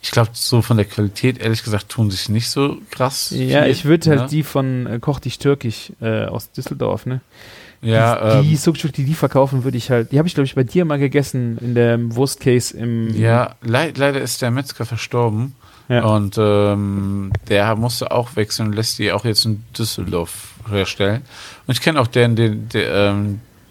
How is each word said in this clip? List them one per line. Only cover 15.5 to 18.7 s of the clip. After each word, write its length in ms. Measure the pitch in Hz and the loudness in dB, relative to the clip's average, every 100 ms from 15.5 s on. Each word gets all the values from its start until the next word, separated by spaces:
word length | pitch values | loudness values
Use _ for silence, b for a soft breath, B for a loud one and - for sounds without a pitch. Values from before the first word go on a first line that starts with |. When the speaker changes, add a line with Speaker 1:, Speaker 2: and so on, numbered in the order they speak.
| - b b b | -8 b b b
Speaker 2:
Ja. 160 | 123 113 | 2 4
Speaker 1:
Und, 320 | 107 101 110 | 2 0 2
ähm, 960 | 107 101 101 101 101 98 98 98 98 - - | 4 4 4 2 -2 -2 -2 -4 -2 -4 0
der 260 | 101 104 110 | 2 2 0
musste 360 | 120 - - | -2 -4 -2
auch 260 | - 120 - | -2 -2 -2
wechseln 320 | 104 - | -4 -2
und 40 | 110 | -2